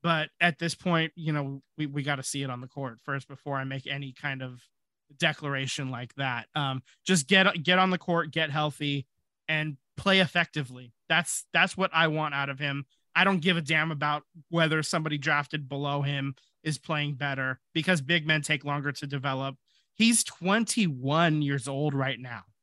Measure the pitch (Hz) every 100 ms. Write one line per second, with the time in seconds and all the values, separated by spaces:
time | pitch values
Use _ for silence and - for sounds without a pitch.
0 | 170 165 156 _ 175 165 170 - 185 165
1 | 160 - 160 151 139 139 _ - 151 143
2 | 143 139 131 143 139 123 123 - 135 113
3 | - 139 - 139 - 135 135 135 131 139
4 | 139 127 147 135 131 123 _ _ _ _
5 | _ 143 165 151 147 139 135 - 135 123
6 | 123 - 135 120 110 - 139 131 - _
7 | - 185 131 196 190 196 143 185 185 180
8 | - 170 160 160 160 143 151 139 147 143
9 | 131 _ _ _ - 156 156 139 _ -
10 | - 190 185 180 165 151 131 127 123 _
11 | _ 160 - - - 170 185 - 185 165
12 | 165 156 151 143 139 135 143 139 139 _
13 | _ - 190 190 160 170 143 160 160 151
14 | 147 147 - 170 - 165 160 156 151 170
15 | 156 147 139 147 143 151 139 139 143 143
16 | 143 143 139 135 _ _ 160 147 - 156
17 | 147 135 143 135 131 127 _ 165 156 180
18 | 131 170 151 156 147 151 143 143 143 139
19 | 143 139 139 131 135 147 _ _ _ _
20 | 226 226 - - 170 208 226 - 190 131
21 | 131 151 170 151 147 139 131 139 151 139
22 | 135 120 127 120 - _